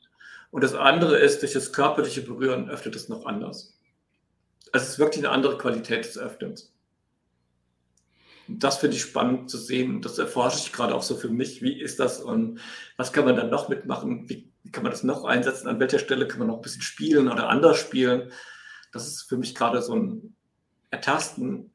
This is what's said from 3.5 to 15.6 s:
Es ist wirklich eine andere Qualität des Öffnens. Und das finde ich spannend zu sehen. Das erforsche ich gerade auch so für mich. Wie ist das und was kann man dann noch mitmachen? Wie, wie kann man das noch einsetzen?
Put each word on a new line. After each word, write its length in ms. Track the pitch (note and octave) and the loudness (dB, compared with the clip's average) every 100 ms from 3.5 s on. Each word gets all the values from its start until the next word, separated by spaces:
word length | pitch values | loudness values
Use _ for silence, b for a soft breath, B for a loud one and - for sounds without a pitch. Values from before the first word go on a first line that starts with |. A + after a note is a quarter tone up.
| - - _ _ _ _ _ _ _ _ _ _ | -12 -18 _ _ _ _ _ _ _ _ _ _
Es 160 | B2+ - | -2 0
ist 100 | - | 2
wirklich 240 | D3+ - C#3 | 2 2 0
eine 80 | |
andere 240 | C3+ C3+ - | 2 2 0
Qualität 480 | B2+ A2+ - A2+ - | -2 -4 -2 -4 -4
des 120 | - | -8
Öffnens. 560 | A#2 - - - - _ _ _ _ _ _ _ _ _ _ _ _ _ _ b b b b | -10 -8 -12 -12 -18 _ _ _ _ _ _ _ _ _ _ _ _ _ _ b b b b
Und 160 | - | -2
das 140 | - - | 0 2
finde 180 | C#3+ A2+ | 2 2
ich 60 | |
spannend 480 | - - B2 B2+ - | -2 0 2 0 -4
zu 80 | B2 | -10
sehen. 440 | - C3 B2+ C3 | -4 -2 0 -2
Das 160 | - - | -4 -4
erforsche 420 | - B2+ B2 - | -2 0 0 0
ich 140 | - | -4
gerade 220 | - A#2 - | -2 -2 -2
auch 80 | |
so 120 | - B2 | -2 -4
für 140 | A#2+ | -4
mich. 320 | A#2 C3 - | -2 -4 -4
Wie 180 | B2 D3 | -4 -4
ist 200 | - - | -6 0
das 200 | B2+ - | 0 -2
und 400 | - A2+ A2+ - B B B B | -4 -2 -2 -4 B B B B
was 160 | B2+ | -2
kann 120 | D3 B2+ | 4 6
man 100 | A#2+ | 4
dann 140 | - | 2
noch 200 | D3 - | 0 -2
mitmachen? 600 | C#3 C3 B2+ - A#2+ - | -6 -4 -6 -4 -6 -8
Wie, 220 | - - _ | -12 -14 _
wie 80 | - | -14
kann 120 | - | -6
man 80 | B2 | -6
das 120 | - | -2
noch 220 | B2+ C#3+ - | -2 -2 0
einsetzen? 420 | B2 C3+ - | 2 2 -2